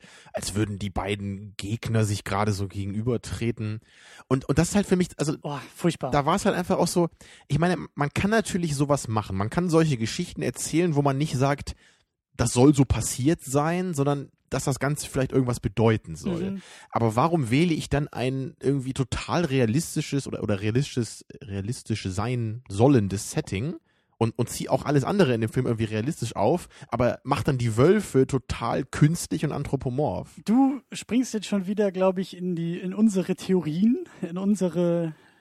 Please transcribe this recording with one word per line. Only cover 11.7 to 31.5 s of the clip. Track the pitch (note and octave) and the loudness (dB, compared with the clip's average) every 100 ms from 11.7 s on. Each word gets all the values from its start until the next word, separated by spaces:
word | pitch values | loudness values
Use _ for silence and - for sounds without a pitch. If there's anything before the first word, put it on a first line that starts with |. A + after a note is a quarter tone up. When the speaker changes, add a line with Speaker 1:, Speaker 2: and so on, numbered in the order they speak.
| - _ _ _ _ _ - | -12 _ _ _ _ _ -2
Speaker 1:
das | A#2 | 0
soll | B2 C#3 | 6 6
so | C#3+ C3+ | 6 4
passiert | A#2+ G2+ - C3 E3+ | 2 -2 -2 0 0
sein, | - C#3 D3+ F3+ F#3 | 0 0 0 0 -2
sondern | C#3+ C#3 C#3+ - _ _ | -2 0 -2 -4 _ _
dass | C3 D3 | -4 -2
das | B2+ | -2
Ganze | C3+ D3 - | -2 -2 -4
vielleicht | C#3 C3 | -2 0
irgendwas | B2+ B2 A#2 | 0 0 -2
bedeuten | A#2 - A2+ A2 - D#2+ | -4 2 4 4 -2 -8
soll. | - E3+ F#3+ | -4 -4 -4
Speaker 2:
Mhm. | G3 - - - | -8 -12 -20 -6
Speaker 1:
Aber | A2 A2+ G#2+ | 0 2 2
warum | D#3+ E3+ A2+ | 2 2 2
wähle | C3 F3 | 2 2
ich | D3+ C3+ | 0 -2
dann | C#3+ D3 | -2 -2
ein | - B2+ C3+ C3 - | -2 -2 -2 -6 -4
irgendwie | - C#3 B2+ | -2 0 -2
total | - C3 - - C#3 | -4 -4 -4 -2 0
realistisches | E3 C3+ A#2 B2+ - D#3 - C#3+ - | 2 2 2 2 0 -4 -2 -4 -4
oder, | - | -4
oder | G#2 G2+ | -2 -2
realistisches, | G#2+ A#2 D3 - A2 - - - | 0 0 0 -2 -4 -6 -18 -18
realistisch | - G2 G2 B2+ - A2 | -10 -6 -6 -6 -6 -4
sein | G2 F#2 A2+ B2 A2 A2+ - | -4 -4 -2 -2 -4 -6 -6
sollendes | G2 C3 C3 G2+ G2 - | 4 6 6 4 -2 -4
Setting | - - F#2 C#3 E4 _ _ _ - | -6 -4 -4 -4 -8 _ _ _ -4
und, | A2+ - | -2 -2
und | B2 | -4
zieh | - - | -6 -2
auch | C#3 - | -2 0
alles | C#3+ | 0
andere | - G3+ D3 | 2 4 4
in | A2+ | 2
dem | A2+ | 0
Film | C3 B2+ | -2 0
irgendwie | A2+ A2 | 0 -2
realistisch | A2 B2 - A2+ - | -2 -4 -4 -6 0
auf, | G#2 F3 - - - | 2 0 -4 -20 -6
aber | A#2+ A#2+ - | 0 0 0
mach | B2+ C3+ | -4 -2
dann | D#3 C3 | 0 0
die | A#2+ A2 | 0 4
Wölfe | D3+ G#3 - C3+ C3 | 6 4 4 2 2
total | C3+ - - A2+ D#3+ C#3 | 0 -4 -4 -2 -2 -4
künstlich | - D3+ E3+ - E3 | 4 4 4 -4 -4
und | D3+ | -4
anthropomorph? | C#3 C#3+ C#3 B2+ B2 C#3+ F2+ - - F3+ | -4 -4 -4 -2 -2 -2 -4 -8 -8 0
Speaker 2:
Du | A#3 C4+ C4+ - | 4 4 2 -8
springst | G3+ - A#3 A#3+ | -14 -2 -2 0
jetzt | A3 | -4
schon | - | -2